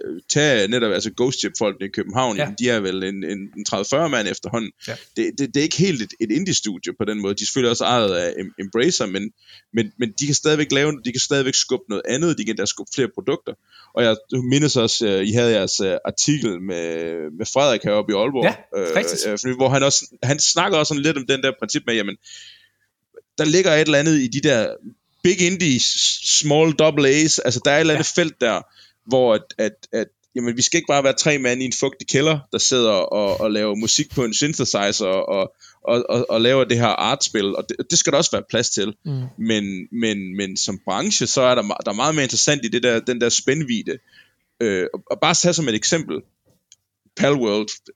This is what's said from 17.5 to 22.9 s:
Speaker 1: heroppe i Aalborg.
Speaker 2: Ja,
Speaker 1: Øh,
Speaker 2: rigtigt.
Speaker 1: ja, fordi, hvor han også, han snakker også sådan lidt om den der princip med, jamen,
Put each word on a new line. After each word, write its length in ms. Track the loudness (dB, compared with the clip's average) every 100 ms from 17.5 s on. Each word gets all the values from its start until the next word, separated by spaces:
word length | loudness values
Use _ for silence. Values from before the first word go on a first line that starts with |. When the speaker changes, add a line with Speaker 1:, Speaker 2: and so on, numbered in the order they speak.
| 2 2 2
Speaker 1:
heroppe 300 | 0 0 0
i 20 | 0
Aalborg. 280 | 0 2 0
Speaker 2:
Ja, 340 | 0 -8 -6
Speaker 1:
Øh, 160 | -2 0
Speaker 2:
rigtigt. 300 | -2 -2 -4
Speaker 1:
ja, 60 |
fordi, 240 | -4 -4 0
hvor 140 | 2
han 140 | 4
også, 220 | 2 0 -4 -6
han 160 | -2 0
snakker 380 | 0 0 2 2
også 120 | 0
sådan 140 | 0
lidt 140 | 0 -2
om 80 | -2
den 160 | 0
der 80 | 0 -2
princip 240 | -4 -4 -2
med, 80 | -2
jamen, 200 | -2 -8 -16 -20 -20 -20 _ _ _